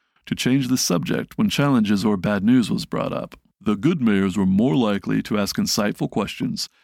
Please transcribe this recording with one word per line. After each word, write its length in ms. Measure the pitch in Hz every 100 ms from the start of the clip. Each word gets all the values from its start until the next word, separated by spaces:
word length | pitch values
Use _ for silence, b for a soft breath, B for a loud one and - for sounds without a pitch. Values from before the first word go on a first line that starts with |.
| _ _
to 100 | -
change 340 | 95 123 135 127
the 100 | 127
subject 580 | - 180 - - - -
when 140 | 107
challenges 520 | - 143 127 104 104
or 140 | 110 101
bad 260 | 95 101
news 280 | 101 127 101
was 160 | - -
brought 260 | 107 98
up. 260 | - - - _ _
The 160 | 107 101
good 240 | 139 180
mayors 380 | 117 101 98 92
were 80 | 95
more 280 | 95 123
likely 460 | 147 110 98 110 107
to 140 | - 107
ask 180 | 98 -
insightful 540 | 101 - 104 - 147
questions 600 | - 98 - - 110 - _